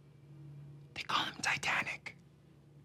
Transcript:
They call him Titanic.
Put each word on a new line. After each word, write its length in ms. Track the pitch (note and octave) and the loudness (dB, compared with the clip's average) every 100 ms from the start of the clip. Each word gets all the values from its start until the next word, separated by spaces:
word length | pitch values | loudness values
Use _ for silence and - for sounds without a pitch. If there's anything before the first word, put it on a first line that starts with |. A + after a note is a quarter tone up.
| - - - - - - - - - - | -20 -20 -18 -14 -12 -12 -12 -14 -10 -6
They 80 | |
call 200 | - - | 4 4
him 120 | - - | 4 0
Titanic. 760 | - - - - - - - - - - - - - - | 2 2 4 4 2 -2 -8 -12 -20 -20 -20 -20 -20 -20